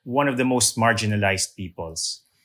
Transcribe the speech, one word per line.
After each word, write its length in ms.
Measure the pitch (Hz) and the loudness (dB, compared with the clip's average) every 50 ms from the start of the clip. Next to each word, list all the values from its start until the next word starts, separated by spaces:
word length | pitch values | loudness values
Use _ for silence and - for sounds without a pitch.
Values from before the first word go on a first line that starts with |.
| - | -10
one 240 | 123 120 143 143 | -4 0 2 2
of 100 | 139 127 | 2 2
the 80 | 123 127 | 0 2
most 320 | 127 127 123 - - - | 2 2 2 2 0 2
marginalized 800 | 123 113 117 113 104 110 107 107 104 101 98 98 92 - - - | 2 2 2 2 2 0 0 0 2 2 0 0 0 -2 -6 -8
peoples 640 | - 95 85 - - 85 80 80 - - - - - _ _ _ _ | -10 -12 -12 -10 -10 -10 -10 -8 -8 -8 -8 -8 -10 _ _ _ _